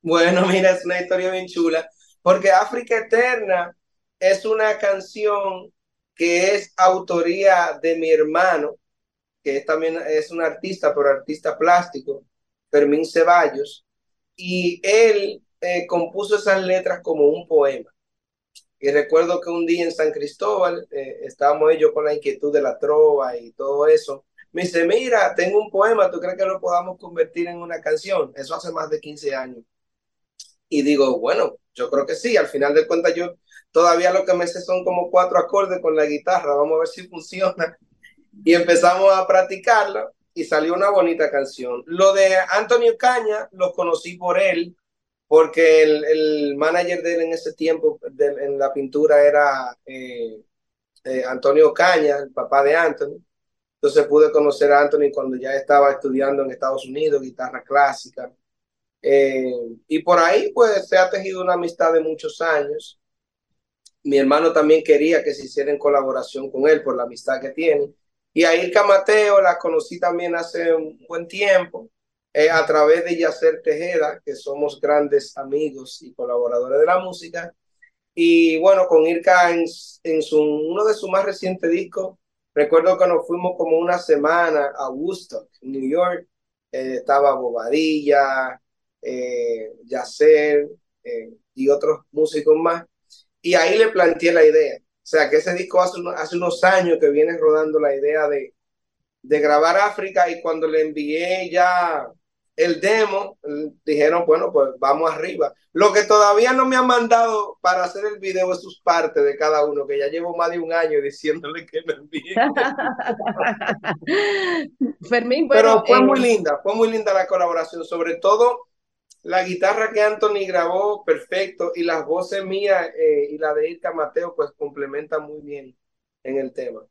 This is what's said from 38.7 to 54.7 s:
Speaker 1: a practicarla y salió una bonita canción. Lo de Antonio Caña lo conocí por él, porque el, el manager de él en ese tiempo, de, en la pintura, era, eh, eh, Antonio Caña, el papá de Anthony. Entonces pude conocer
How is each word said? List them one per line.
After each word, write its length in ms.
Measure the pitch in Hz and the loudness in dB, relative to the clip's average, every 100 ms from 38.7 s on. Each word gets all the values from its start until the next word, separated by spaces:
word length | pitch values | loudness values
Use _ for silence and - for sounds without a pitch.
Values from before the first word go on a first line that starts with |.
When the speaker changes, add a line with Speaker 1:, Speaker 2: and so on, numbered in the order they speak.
| 170 175 185 196 | 4 4 4 4
Speaker 1:
a 140 | 190 185 | 4 4
practicarla 840 | 190 185 190 - 220 202 196 - _ _ | 2 2 -4 0 2 0 -6 -10 _ _
y 120 | 170 156 | -12 -2
salió 300 | 156 160 180 | -2 -2 0
una 140 | 196 | 2
bonita 400 | 202 175 165 147 | 2 0 0 -2
canción. 520 | 143 135 - 123 123 160 | -2 -6 -10 -10 -10 -10
Lo 260 | 175 196 | 2 2
de 220 | 196 190 185 185 | 4 4 2 0
Antonio 440 | 196 220 240 233 226 | -2 0 2 2 2
Caña 520 | 247 247 220 214 214 | 0 0 -2 -6 -8
lo 200 | 185 180 | -4 -4
conocí 440 | 175 170 165 175 180 | -2 -4 -4 -6 -8
por 220 | 180 180 | -2 0
él, 360 | 196 170 175 _ _ _ _ _ _ | 0 0 -6 _ _ _ _ _ _
porque 560 | 156 156 160 160 160 | 4 4 4 6 6
el, 220 | 156 151 151 | 6 2 2
el 520 | 156 156 151 147 143 | 0 2 0 -2 0
manager 460 | 156 175 175 175 | 0 0 -2 -4
de 120 | 165 170 | -2 -2
él 60 | |
en 100 | 165 | -2
ese 200 | 165 165 | -4 -8
tiempo, 460 | - 156 160 156 147 - | -4 -4 0 -2 -4 -14
de, 160 | 139 143 135 139 | -2 -2 -2 -6
en 140 | 139 | -4
la 140 | 135 | -4
pintura, 500 | 139 135 147 156 147 | -4 -6 -2 2 4
era, 540 | 147 147 143 135 127 120 - | 4 4 2 0 -8 -14 -20
eh, 560 | 131 127 120 113 110 _ _ _ _ _ _ - | -16 -14 -10 -12 -12 _ _ _ _ _ _ -8
eh, 180 | 131 127 | -6 -4
Antonio 460 | 131 135 147 151 | -2 2 6 6
Caña, 440 | 151 180 170 151 143 | 6 2 4 2 -2
el 120 | 139 | -6
papá 320 | - 120 139 | -10 0 2
de 120 | 139 165 | 4 2
Anthony. 440 | 165 143 143 170 _ _ _ _ _ _ | 0 -2 -10 -10 _ _ _ _ _ _
Entonces 300 | 143 151 143 | 2 2 4
pude 240 | 147 151 | 4 4
conocer 400 | 151 147 139 143 | 4 0 2 4